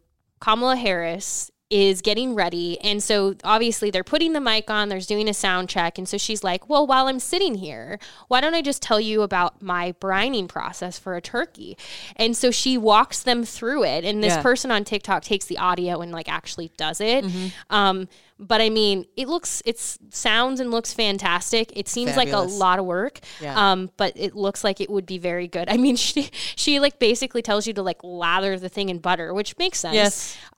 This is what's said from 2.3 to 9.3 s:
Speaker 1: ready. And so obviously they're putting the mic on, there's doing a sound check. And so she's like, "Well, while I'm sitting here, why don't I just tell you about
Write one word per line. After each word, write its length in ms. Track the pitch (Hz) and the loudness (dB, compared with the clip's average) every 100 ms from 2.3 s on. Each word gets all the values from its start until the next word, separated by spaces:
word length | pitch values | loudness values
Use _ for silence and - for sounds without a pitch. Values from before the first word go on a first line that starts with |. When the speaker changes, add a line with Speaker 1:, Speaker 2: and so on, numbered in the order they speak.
Speaker 1:
ready. 460 | 214 175 175 175 175 | 0 -2 -2 -4 -2
And 200 | 208 208 | -2 0
so 360 | 202 208 196 190 | 2 2 2 0
obviously 460 | 180 220 233 220 214 | 0 2 2 0 -2
they're 120 | 185 | -2
putting 300 | - 302 330 | 0 0 2
the 80 | 311 | 2
mic 280 | 247 220 214 | 2 0 2
on, 200 | 214 208 | -2 0
there's 180 | 190 185 | -4 -2
doing 220 | 208 214 | 0 0
a 60 | |
sound 340 | 202 196 185 180 | 0 0 0 0
check. 300 | 190 170 - | 0 -2 -4
And 100 | 185 | -6
so 100 | 202 | -4
she's 240 | - 214 | -4 -2
like, 260 | 190 180 - | -2 -4 2
"Well, 160 | 294 285 | 2 6
while 200 | 262 262 | 4 4
I'm 140 | 262 | 0
sitting 340 | - 359 381 | -2 0 0
here, 460 | 208 156 113 123 208 - - - | -2 -6 -12 -10 -12 -12 -20 0
why 140 | 247 | 2
don't 140 | 302 | 4
I 60 | 330 | 0
just 200 | 285 269 | 0 -4
tell 180 | - 214 | 0 0
you 220 | 220 214 | 2 0
about 400 | 202 | 2